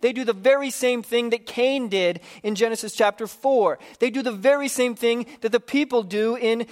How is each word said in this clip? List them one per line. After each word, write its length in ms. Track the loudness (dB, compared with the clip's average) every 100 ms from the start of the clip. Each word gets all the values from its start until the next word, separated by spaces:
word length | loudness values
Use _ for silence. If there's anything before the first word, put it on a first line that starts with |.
They 120 | -2
do 100 | 0
the 100 | -4
very 380 | 0 4 4 2
same 320 | -2 0 0
thing 260 | -2 -2 0
that 160 | -4 -4
Cain 440 | -2 0 0 -2
did 320 | 0 0 -2 -10 -10
in 140 | -6 0
Genesis 400 | 0 -2 -6 0
chapter 320 | 0 0 -8
four. 500 | -4 0 2 2 0 -10 -4
They 100 | -2
do 140 | -2
the 80 | -4
very 360 | 0 2 2 2
same 280 | 0 -2 0
thing 320 | 0 0 -4 -6
that 100 | -2
the 80 | -2
people 420 | 0 0 2 0
do 340 | 0 -2 0 0
in 300 | 0 -2 -4